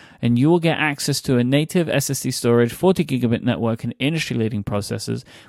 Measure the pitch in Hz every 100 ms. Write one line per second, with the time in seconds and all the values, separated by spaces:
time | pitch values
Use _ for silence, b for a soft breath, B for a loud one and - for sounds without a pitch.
0 | B B 120 120 147 175 165 147 151 143
1 | - 135 - 123 123 143 151 185 160 139
2 | - 135 131 - 120 117 120 - 180 185
3 | 151 131 117 113 123 90 113 113 120 -
4 | 135 160 - 123 110 104 98 104 101 110
5 | - 117 - B